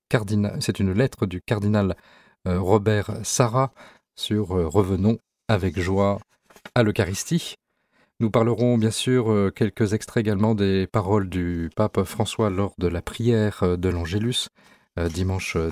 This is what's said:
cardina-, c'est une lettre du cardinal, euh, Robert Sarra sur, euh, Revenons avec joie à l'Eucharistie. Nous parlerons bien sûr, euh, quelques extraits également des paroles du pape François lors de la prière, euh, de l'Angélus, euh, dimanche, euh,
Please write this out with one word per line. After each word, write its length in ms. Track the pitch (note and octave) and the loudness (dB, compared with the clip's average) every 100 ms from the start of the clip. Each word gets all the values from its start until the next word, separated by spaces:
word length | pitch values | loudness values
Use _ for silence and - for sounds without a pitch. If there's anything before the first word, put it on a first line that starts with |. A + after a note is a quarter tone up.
| - | -4
cardina-, 500 | B2+ G2+ G#2 G2+ - | -2 0 0 -2 -4
c'est 200 | - G#2 | -4 -2
une 120 | G2 | 0
lettre 340 | F#2 C3+ - G2+ | 0 -2 -2 -6
du 160 | F2+ | -4
cardinal, 540 | - G#2+ G#2 G#2+ G2 E2+ - - _ _ F#2 | -4 -2 0 2 0 -2 -12 -20 _ _ -4
euh, 140 | F2+ | 0
Robert 640 | F#2 G#2+ G2+ G#2 G2 A2 G#2 | 4 4 4 0 -2 -6 -4
Sarra 480 | - A#2+ B2 C3 - - - _ - | 0 2 2 -2 -4 -20 -20 _ -12
sur, 360 | - G#2+ F#2+ | -4 -2 0
euh, 160 | F#2 E2 | 0 0
Revenons 500 | F#2 F#2 F#2+ G#2 A#2 _ _ - | 2 2 2 2 0 _ _ -2
avec 320 | G#2+ F#2 D#2+ | 0 0 -2
joie 400 | F2 F#2+ G2+ G2+ - _ _ - - B2+ | -2 0 0 0 -6 _ _ -20 -4 0
à 80 | |
l'Eucharistie. 720 | G#2+ G#2 F2+ G2+ - E3 - - _ _ _ _ _ - | 2 2 0 -2 -2 -4 -4 -14 _ _ _ _ _ -4
Nous 100 | A2+ | 0
parlerons 480 | A2+ A2+ G#2+ B2 A#2+ | 2 2 2 2 4
bien 140 | A2 | 2
sûr, 400 | - B2+ B2+ A2+ | 0 0 2 2
euh, 180 | G#2 G2 | 2 2
quelques 440 | - A2 - G#2+ | 0 -2 0 0
extraits 280 | G#2+ - A#2+ | -2 -2 -2
également 320 | A2 G2+ A2 | 0 2 2
des 320 | G#2+ G2 F#2+ F#2 | 2 2 2 0
paroles 440 | A2 F#2 G#2 F#2+ | 0 2 0 0
du 420 | F2+ F2 E2+ E2 - | -2 -2 -2 -4 -2
pape 280 | G#2+ - | 0 0
François 480 | F#2+ - G#2 - G#2+ | -2 -2 -4 0 0
lors 220 | F#2 G2 - | 0 -2 -2
de 100 | F2+ | -2
la 140 | E2+ | -2
prière, 600 | - - A#2 A2+ G#2+ - | -6 -4 0 2 2 0
euh, 140 | F#2 F2+ | 0 0
de 120 | F2+ | 0
l'Angélus, 600 | F2 E2 G2+ A2+ B2+ - _ _ _ _ - | -2 -2 -2 -2 -4 -6 _ _ _ _ -4
euh, 100 | E2+ | -4
dimanche, 460 | E2 F#2 F#2+ - F2+ | -2 -2 -2 -2 -2
euh, 160 | D#2+ | -2